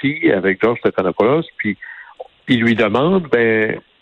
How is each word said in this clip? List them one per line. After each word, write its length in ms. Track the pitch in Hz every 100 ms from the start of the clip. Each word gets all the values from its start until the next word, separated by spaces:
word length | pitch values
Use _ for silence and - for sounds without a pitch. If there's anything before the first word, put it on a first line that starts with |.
C 320 | 139 156 - 98
avec 260 | 95 92
George 180 | 113 120
Stephanopoulos, 680 | 104 95 92 - 107 156 165 -
puis 200 | 104 98 - - - - - _ -
il 120 | 120
lui 140 | 117 113
demande, « 520 | 107 117 156 190 151
Ben, 480 | 120 113 110 110 - - _